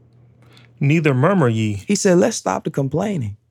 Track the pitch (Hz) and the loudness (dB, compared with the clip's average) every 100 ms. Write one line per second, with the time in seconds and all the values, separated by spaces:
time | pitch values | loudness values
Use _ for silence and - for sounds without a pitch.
0 | _ _ _ _ _ - - _ 143 165 | _ _ _ _ _ -20 -20 _ 0 2
1 | 151 127 156 196 127 113 107 98 - 202 | 2 2 2 2 2 0 -2 -4 -4 0
2 | 196 175 220 214 190 - - 151 139 151 | 2 4 2 -2 -4 -4 -4 -6 -4 -4
3 | 208 143 107 101 _ | -4 -4 -8 -10 _